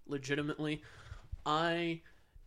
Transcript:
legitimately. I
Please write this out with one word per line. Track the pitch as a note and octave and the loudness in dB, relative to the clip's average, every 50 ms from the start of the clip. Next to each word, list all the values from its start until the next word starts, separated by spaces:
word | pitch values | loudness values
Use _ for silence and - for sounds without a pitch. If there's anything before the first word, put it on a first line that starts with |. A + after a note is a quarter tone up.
| - | -8
legitimately. | - C#3+ C#3 B2+ C3+ C#3+ D3 D3 D3 D3 - D#3 D3+ D3+ D3+ - - - - - - - - - - - - - | -4 -4 -4 0 0 0 2 2 0 0 0 0 0 -2 -2 -6 -10 -18 -16 -14 -14 -14 -14 -12 -10 -8 -2 2
I | D3+ D3+ D#3+ E3 E3+ E3+ E3+ E3+ E3 E3 E3 - - - - - - - - - | 2 4 4 4 4 4 2 2 0 0 -2 -6 -14 -20 -20 -20 -20 -20 -20 -20